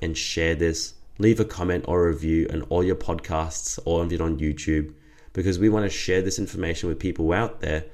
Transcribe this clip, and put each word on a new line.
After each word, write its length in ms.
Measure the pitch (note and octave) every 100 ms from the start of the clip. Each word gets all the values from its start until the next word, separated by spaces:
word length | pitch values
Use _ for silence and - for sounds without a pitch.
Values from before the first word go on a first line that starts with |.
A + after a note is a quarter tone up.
and 160 | E2 D#2
share 380 | - - E2 D#2+
this. 400 | E2 D#2+ - - - -
Leave 200 | G#2+ G#2+
a 60 | G#2+
comment 400 | - F2+ F2 -
or 180 | F2 E2+
a 60 |
review 360 | D#2+ D#2+ D#2+ E2
on 120 | D#2
all 200 | - E2+
your 120 | F#2 F2+
podcasts 840 | - E2 - D#2+ D#2+ - - - E2
or 160 | E2
on 80 | E2+
YouTube, 840 | E2 E2 D2+ D2+ C#2+ - D#2 D2+ - - - -
because 260 | F#2+ F#2 F2
we 120 | G#2+
wanna 200 | G#2+ G2+
share 320 | - - F#2
this 160 | F#2+ G2
information 520 | F#2 - E2+ E2 F2
with 100 | D#2
people 320 | F#2 E2 D#2+
out 300 | F2+ A#2 -
there 240 | D#2+ D#2 -